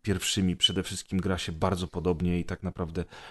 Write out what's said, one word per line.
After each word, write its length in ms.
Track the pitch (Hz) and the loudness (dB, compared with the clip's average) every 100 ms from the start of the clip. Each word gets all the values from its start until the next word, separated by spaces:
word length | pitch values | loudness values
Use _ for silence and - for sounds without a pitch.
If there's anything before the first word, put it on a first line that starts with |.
pierwszymi 540 | - 92 - - 92 87 | 0 0 2 2 2 4
przede 280 | - 92 | 2 2
wszystkim 360 | - 95 - 98 | -2 -6 -2 0
gra 180 | 95 90 | 2 0
się 140 | - | -2
bardzo 360 | 82 95 92 90 | 0 2 2 -2
podobnie 520 | 87 82 82 87 87 | -2 0 2 2 2
i 60 | 82 | -2
tak 180 | 92 | -4
naprawdę 420 | 90 - 82 82 85 - - | -6 -4 -6 -4 -8 -12 -20